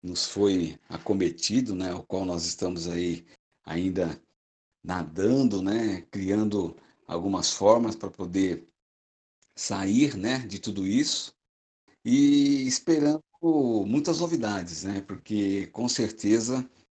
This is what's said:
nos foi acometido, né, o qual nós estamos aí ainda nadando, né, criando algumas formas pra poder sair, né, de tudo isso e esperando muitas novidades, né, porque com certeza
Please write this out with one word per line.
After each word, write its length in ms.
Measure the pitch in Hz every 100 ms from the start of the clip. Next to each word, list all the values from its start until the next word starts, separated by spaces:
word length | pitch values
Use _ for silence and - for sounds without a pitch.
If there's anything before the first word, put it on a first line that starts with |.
nos 220 | 90 87 -
foi 520 | 98 101 95 80 80 -
acometido, 840 | - - 98 87 - - 117 120
né, 200 | 92 92
o 80 | 90
qual 240 | - 95 92
nós 180 | 85
estamos 420 | - - 90 87 85
aí 380 | 85 87 82 - _ _ _
ainda 560 | - 82 95 90 85 73 _ _ _ _ _ _
nadando, 760 | 87 90 78 82 101 131 127 98
né, 400 | 98 113 110 92 -
criando 680 | 101 95 104 107 101 85 - _ _ -
algumas 440 | 85 95 92 -
formas 460 | - 98 117 113 107
pra 140 | 98
poder 580 | - 90 95 95 85 - _ _ _ _ _ _ _ _ -
sair, 580 | - 98 95 113 147
né, 260 | 98 104 131
de 180 | 113 101
tudo 280 | - 98 95
isso 480 | 117 151 - - - _ _ _ _ _ _
e 640 | 117 131 143 143 143 143 131
esperando 560 | 127 - 156 147 156 - _ 170 156 127 110 98
muitas 340 | 131 151 165
novidades, 640 | 170 160 110 101 87 82
né, 160 | 98 98
porque 680 | - 98 - 104 101 98 87
com 200 | - 120
certeza 800 | - 110 - 101 113 113 127 127 _ _